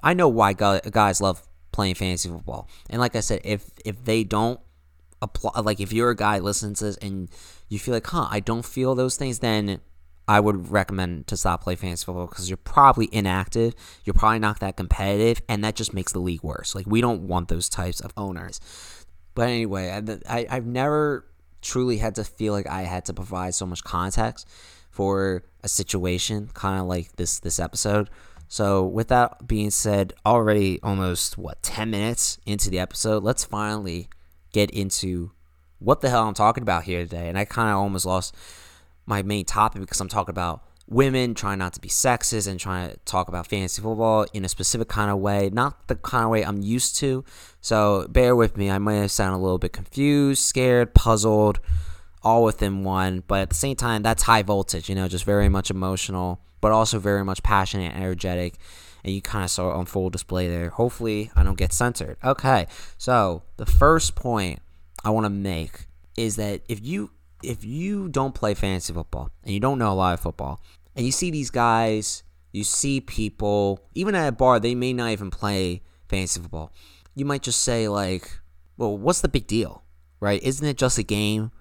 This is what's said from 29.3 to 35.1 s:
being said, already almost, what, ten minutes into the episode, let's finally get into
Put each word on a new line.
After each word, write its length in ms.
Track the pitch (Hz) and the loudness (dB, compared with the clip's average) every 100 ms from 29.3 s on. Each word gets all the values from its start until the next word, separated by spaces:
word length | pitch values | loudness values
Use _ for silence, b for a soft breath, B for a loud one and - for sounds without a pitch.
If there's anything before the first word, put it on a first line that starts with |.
| - 123 | 0 -2
being 240 | 107 104 | 0 0
said, 420 | - 110 101 92 - 107 | 0 2 2 0 0 4
already 540 | 117 107 104 98 90 | 4 6 4 4 0
almost, 560 | - 98 92 85 - - | -2 0 0 -2 -4 -6
what, 240 | 87 - | -10 -8
ten 280 | - - 113 | -6 -4 -2
minutes 480 | 101 107 120 - - | -2 -2 0 -2 -4
into 240 | - 101 - | -4 -2 0
the 120 | 90 | 0
episode, 420 | 90 - 110 107 | -2 -2 0 0
let's 220 | 101 135 | 0 -2
finally 640 | - 104 107 107 95 85 - - - - - | -2 -4 -4 -4 -6 -8 -10 -16 -20 -20 -2
get 180 | 107 101 | 0 2
into 600 | 110 95 - 95 | 0 -2 -2 -4